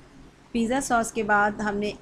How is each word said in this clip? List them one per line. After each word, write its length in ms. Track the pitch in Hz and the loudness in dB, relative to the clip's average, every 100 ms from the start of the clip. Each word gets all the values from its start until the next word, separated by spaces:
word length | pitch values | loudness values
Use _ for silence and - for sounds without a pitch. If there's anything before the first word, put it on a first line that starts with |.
| - - - - - | -20 -20 -20 -20 -8
पिज़्ज़ा 280 | 233 226 262 | -2 0 -2
सॉस 320 | 269 233 226 | 0 0 0
के 100 | 233 | -4
बाद 380 | 208 208 208 208 | 2 4 2 0
हमने 340 | 214 202 208 - | -4 -2 -4 -4